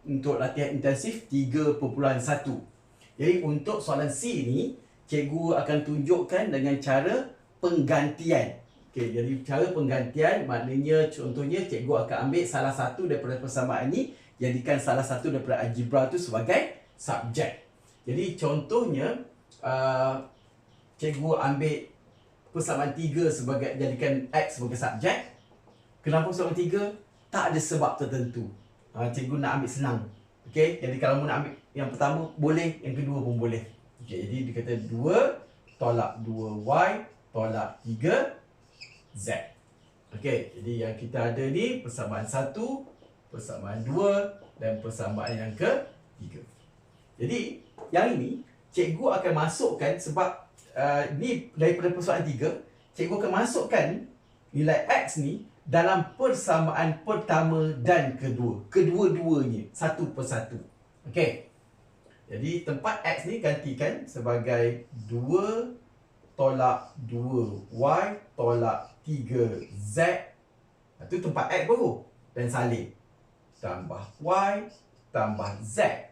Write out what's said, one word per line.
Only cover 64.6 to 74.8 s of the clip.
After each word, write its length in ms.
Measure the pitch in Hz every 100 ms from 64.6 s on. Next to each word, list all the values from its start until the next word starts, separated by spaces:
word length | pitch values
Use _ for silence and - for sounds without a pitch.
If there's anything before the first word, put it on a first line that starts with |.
| 117 120 - 120 107
dua 640 | 117 127 180 208 226 247 247 - _ _ _ _
tolak 560 | - 135 131 156 - - -
dua 640 | 117 120 123 127 110 101 101
Y 480 | 113 135 165 208 208 -
tolak 640 | - 117 120 113 - - - -
tiga 560 | 147 110 131 113 95 87 101
Z. 480 | 104 107 170 180 - - _ _ _ _ _ _ -
Itu 160 | 175
tempat 320 | 156 - -
X 80 | - -
baru. 320 | 240 - - - _ _
Dan 160 | - 120
salin. 400 | 120 120 113 - - _ _ _ _ _ _
Tambah 480 | - 196 160 101 101 -
Y, 560 | 151 190 202 202 226 -